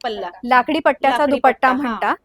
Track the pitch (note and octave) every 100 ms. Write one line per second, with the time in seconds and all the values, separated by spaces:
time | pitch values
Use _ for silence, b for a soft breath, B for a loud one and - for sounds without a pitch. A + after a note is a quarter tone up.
0 | A#3+ G#3 F3+ - A#3+ B3 B3 D#4 D#4 -
1 | C4+ C4 D4 A#3+ C4 B3 C4 C4 C4 G#3
2 | G#3 E4